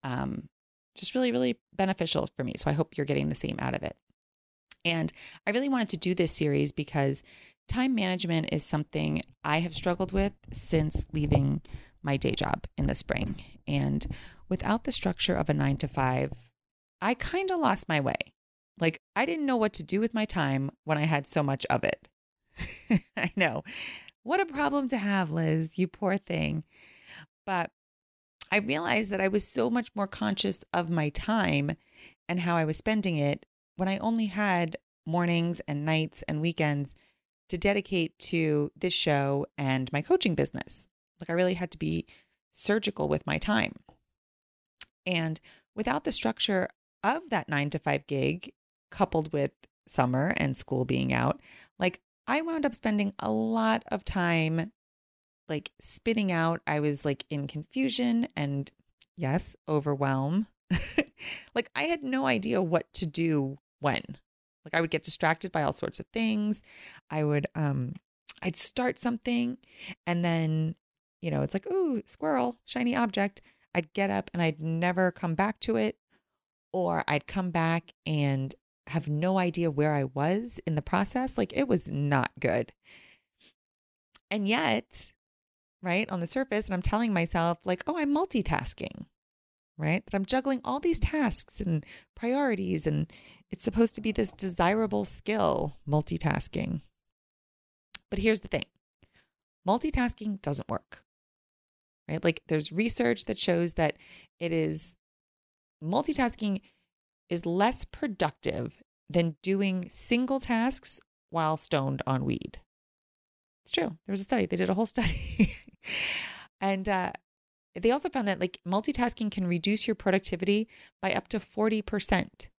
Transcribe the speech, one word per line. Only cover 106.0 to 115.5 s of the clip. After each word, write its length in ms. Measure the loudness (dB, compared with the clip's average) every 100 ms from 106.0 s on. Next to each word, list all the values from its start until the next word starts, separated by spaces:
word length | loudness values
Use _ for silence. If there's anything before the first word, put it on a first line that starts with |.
| 0 2 0 0 -2 -2 _ _ _ _ _ _ _
is 180 | -4 -2
less 400 | 2 2 2 -8
productive 960 | -6 -6 0 -2 0 -4 -4 -6 -10 -20 _ _
than 280 | 0 0 -2
doing 460 | -2 0 2 -2 -4
single 500 | -6 0 0 2 -2
tasks 640 | 0 0 0 -2 -4 -6 _ _ _
while 260 | -2 0 0
stoned 460 | 0 0 0 -2 0
on 200 | 0 0
weed. 340 | -2 -6 -14 _ _ _ _ _ _ _ _ _ _
It's 80 | -6
true. 240 | -2 -2 -6 -6
There 60 |
was 80 | -6
a 40 |
study. 200 | -2 0
They 120 | 0 0
did 120 | 0
a 60 |
whole 120 | 2 0
<laughs> 0 |
study. 680 | 0 0 0 -6 4 4